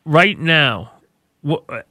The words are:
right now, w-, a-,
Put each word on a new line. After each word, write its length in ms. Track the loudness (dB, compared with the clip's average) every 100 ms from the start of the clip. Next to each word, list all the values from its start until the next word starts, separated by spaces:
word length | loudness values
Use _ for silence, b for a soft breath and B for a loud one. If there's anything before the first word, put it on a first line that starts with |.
right 360 | 0 2 2 0
now, 520 | 0 2 2 -2 -10 -18 _ _ _ _
w-, 200 | -6 -6 -6
a-, 140 | -14 -4